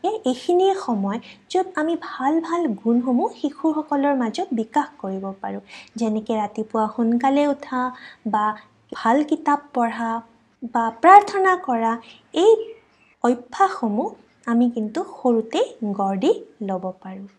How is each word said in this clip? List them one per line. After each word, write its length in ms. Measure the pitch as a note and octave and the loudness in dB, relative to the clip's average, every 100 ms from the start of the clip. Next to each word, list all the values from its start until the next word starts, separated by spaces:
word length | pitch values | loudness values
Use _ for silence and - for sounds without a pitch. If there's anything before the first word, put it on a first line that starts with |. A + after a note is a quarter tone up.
এই, 120 | F4+ A4 B3+ | -4 -2 -4
এইখিনিয়ে 480 | B3 - F4 F#4+ F#4+ | -2 0 4 4 0
সময়, 440 | - A3 G3 A3+ - - _ | -2 -2 -2 -4 -10 -20 _
য'ত 180 | F4+ F#4 D#4 | -2 -2 -2
আমি 180 | D#4 E4 | -2 -2
ভাল 320 | - - C4 E4 | -6 -4 0 0
ভাল 220 | D#4+ E4+ D#4+ G3+ | 0 -2 -2 -2
গুণসমূহ 480 | A3+ A#3+ B3 B3 G#4 - | 0 0 2 0 0 -2
শিশুসকলৰ 720 | D4 - E4 D#4 D4+ C#4+ C#4+ C4+ | -6 -2 -2 -2 -2 0 0 0
মাজত 320 | A3+ A3 F#4 | -2 -4 -4
বিকাশ 360 | A3+ A3 D4 - - | -4 -2 -2 -4 -8
কৰিব 260 | F#3+ F#3+ F#3+ G3 | -8 -6 -8 -8
পাৰোঁ। 200 | G3 G3 - - - A3 | -10 -10 -14 -20 -16 -4
যেনেকে 380 | A3+ G#3+ G#3+ A3 | -2 -2 -2 -4
ৰাতিপুৱা 500 | G#3 G#3+ G#3+ A3 G#3+ A#3 | -4 -6 -6 -2 -2 0
সোনকালে 480 | A3+ A#3+ C4+ C#4 D4 | 0 2 2 2 2
উঠা 340 | C#4+ - B3+ B3+ B3 - - A3 | -2 -4 -4 -4 -8 -20 -12 -4
বা 180 | G#3 G#3 G#3+ - _ _ | -2 -2 -4 -14 _ _
ভাল 260 | - A3+ C4 | -4 2 2
কিতাপ 380 | D4+ D#4 - C#4+ - | 2 0 0 -2 -2
পঢ়া 380 | B3+ A#3 A3+ A#3 A3+ A3+ _ _ _ | -2 -2 -2 -4 -6 -8 _ _ _
বা 200 | A#3 A#3+ A3+ A3+ | -4 -2 -2 4
প্ৰাৰ্থনা 520 | E4+ G4+ G4+ G4 F#4+ F#4 | 10 10 8 2 2 2
কৰা, 300 | F4+ A#3 A3+ A#3 - - _ | 0 0 0 -2 -10 -20 _
এই 180 | D4+ G4+ A4 - - _ _ _ _ | 2 4 4 2 -14 _ _ _ _
অভ্যাসসমূহ 880 | A#3+ B3 - - G4 F#4+ A3+ G#3 F#4+ - _ _ - | 0 0 -6 0 0 2 -2 -2 -4 -8 _ _ -2
আমি 180 | A#3 B3 | 2 2
কিন্তু 300 | A#3+ G#3+ D#4 G4 | 0 -6 -6 -8
সৰুতেই 600 | - B3+ A#3 A3+ E4 B4+ - G#3+ | -4 0 0 0 -2 -2 -4 -6
গঢ় 240 | G3 G3 F#3+ | -2 -2 0
দি 140 | C4+ - - _ | 0 0 -4 _
ল'ব 240 | G3 F#3 F#3 F#3 | -6 -6 -6 -12
পাৰোঁ। 260 | F#3+ F#3+ G3 | -16 -16 -18